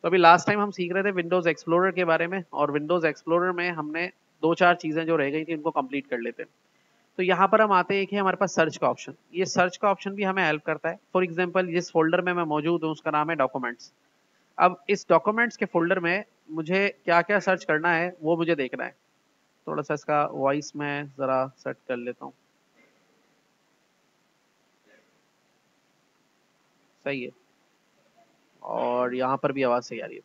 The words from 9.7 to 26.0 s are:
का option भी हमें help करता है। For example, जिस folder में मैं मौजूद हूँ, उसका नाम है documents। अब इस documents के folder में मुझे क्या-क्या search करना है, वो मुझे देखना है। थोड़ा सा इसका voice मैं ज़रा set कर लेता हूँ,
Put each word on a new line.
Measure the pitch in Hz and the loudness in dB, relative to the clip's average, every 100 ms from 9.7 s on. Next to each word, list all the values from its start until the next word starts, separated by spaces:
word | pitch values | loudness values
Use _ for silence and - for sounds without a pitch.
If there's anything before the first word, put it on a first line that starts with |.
| 180 | 0
का | 208 | -2
option | 196 202 | -2 -6
भी | 196 | -4
हमें | 196 190 | -4 0
help | 170 151 | 0 -2
करता | - 156 165 | -4 -4 -6
है। | 185 _ 185 | -8 _ -2
For | 185 | -2
example, | 165 180 185 185 | -2 -2 0 0
जिस | 170 170 | -2 -2
folder | 165 160 180 | 0 2 2
में | 180 | 0
मैं | 175 | -2
मौजूद | 165 151 151 170 | -2 -2 0 -2
हूँ, | 156 | -2
उसका | 151 165 | -4 -2
नाम | 151 151 | -2 -2
है | 160 | 0
documents। | 131 143 123 120 - _ _ _ _ _ _ - | 0 -2 -6 -8 -18 _ _ _ _ _ _ 2
अब | 180 180 - | 2 2 -4
इस | 202 - | -4 4
documents | 165 185 220 233 - | 4 4 0 -2 -2
के | |
folder | 196 175 170 170 | -2 0 0 0
में | 170 185 208 _ - | 0 -2 -4 _ -12
मुझे | 156 156 185 202 - | -8 -2 0 0 -4
क्या-क्या | - 170 170 208 | 2 2 4 0
search | 196 185 | 0 -2
करना | - 156 170 | 0 0 2
है, | 165 180 180 | 0 -2 -4
वो | 156 170 | -2 0
मुझे | 165 | 0
देखना | 160 127 131 | 0 -2 -6
है। | 123 - _ _ _ _ _ _ - | -10 -12 _ _ _ _ _ _ -8
थोड़ा | 151 | -6
सा | 139 | -4
इसका | 151 - 151 147 | -6 -2 0 0
voice | 147 135 143 147 147 | -2 0 -2 -4 -8
मैं | 147 143 | -6 -6
ज़रा | 147 135 135 131 135 _ | -10 -6 -2 -2 -2 _
set | 131 131 - | -12 -12 -8
कर | 123 | -8
लेता | 120 120 | -8 -12
हूँ, | 139 _ _ _ _ _ _ _ _ _ _ _ _ _ _ _ _ _ _ _ _ _ _ _ _ _ _ _ _ _ _ _ _ _ _ _ _ _ | -16 _ _ _ _ _ _ _ _ _ _ _ _ _ _ _ _ _ _ _ _ _ _ _ _ _ _ _ _ _ _ _ _ _ _ _ _ _